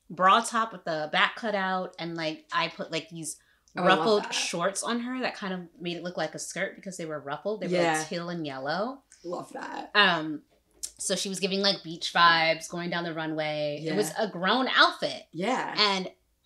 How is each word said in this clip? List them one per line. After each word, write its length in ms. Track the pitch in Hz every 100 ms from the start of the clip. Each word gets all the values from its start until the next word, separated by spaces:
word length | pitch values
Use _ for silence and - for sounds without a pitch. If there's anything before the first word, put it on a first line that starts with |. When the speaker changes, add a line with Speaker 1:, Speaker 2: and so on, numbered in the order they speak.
| -
Speaker 1:
bra 320 | 160 185 214
top 300 | 233 226 226
with 140 | 180 -
the 240 | 156 151
back 240 | 180 202 -
cut 200 | 226 202
out, 380 | 190 185 185 -
and, 160 | 165 165
like, 300 | 160 156 -
I 180 | 165 165
put, 220 | - -
like, 180 | 165 -
these 280 | 170 151 - _ _ _ -
Speaker 2:
Oh, 60 |
I 40 | 180
love 80 | 190
Speaker 1:
ruffled 240 | 226 208
Speaker 2:
that. 100 | 196
Speaker 1:
shorts 480 | - - 175 185 196
on 200 | - 240
her 180 | 240 254
that 140 | 220 -
kind 180 | 196
of 60 | 185 170 -
made 160 | 175 170
it 60 |
look 140 | 175 180
like 160 | 156
a 60 | 151
skirt 360 | - 170 190 -
because 220 | 196 180
they 80 | 160
were 140 | 151
ruffled. 420 | 135 147 202 214
They 60 | 175
were, 60 | 175
Speaker 2:
Yeah. 240 | 170 156
Speaker 1:
like, 80 | 156
teal 220 | 175 175
and 160 | 175 147
yellow. 580 | 131 135 170 226 277 _ -
Speaker 2:
Love 280 | 170 180 -
that. 380 | - - - -
Speaker 1:
Um, 480 | 208 196 165 156 147 - _ _ _ - -
so 180 | - 185
she 140 | 202
was 100 | 185
giving, 220 | 190 196
like, 220 | 196 170
beach 280 | 165 165 -
vibes, 540 | 180 170 165 160 160 -
going 220 | 175 175
down 140 | 175
the 100 | 170
runway. 680 | 160 160 156 151 151 151 147 156
It 100 | 185
was 140 | 208
Speaker 2:
Yeah. 140 | -
Speaker 1:
a 40 | 214
grown 400 | 180 185 240 254
outfit. 580 | - 339 - 147 - -
Speaker 2:
Yeah. 440 | 160 202 - 147 -
Speaker 1:
And 320 | 208 190 185 - _ _